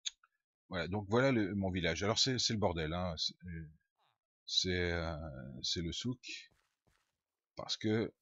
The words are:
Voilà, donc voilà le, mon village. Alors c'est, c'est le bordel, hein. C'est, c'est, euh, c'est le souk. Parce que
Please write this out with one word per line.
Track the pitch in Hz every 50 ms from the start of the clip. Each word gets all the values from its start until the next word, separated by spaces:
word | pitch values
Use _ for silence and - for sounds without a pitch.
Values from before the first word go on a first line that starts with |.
| - - - _ _ _ _ _ _ _ _ _ _ - 92
Voilà, | 90 82
donc | 87 95 107 101
voilà | 95 107 120 131 135
le, | 131 113 104 90 104
mon | 101 95 95
village. | 90 92 82 82 82 78
Alors | 98 101 113
c'est, | - - 135 127 117
c'est | - - 117
le |
bordel, | 104 104 95 85 85 80 78 85
hein. | 90 90 90 82
C'est, | 76 - - - - 87 90 85 82 80 76 78 _ _ _ _ _ _ _ _ _ _ _ _ _ _
c'est, | - - - - 92 90 90 87 87
euh, | 85 85 82 82 80 78 80 80 67 65 62 67 64 67
c'est | - - - 90 85
le | 82
souk. | 80 - - - - - - - - - - - _ _ _ _ _ _ _ _ _ _ _ _ _ _ _ _ _ _ _ _ _
Parce | - - - -
que | - - 107 107 113 104 - - _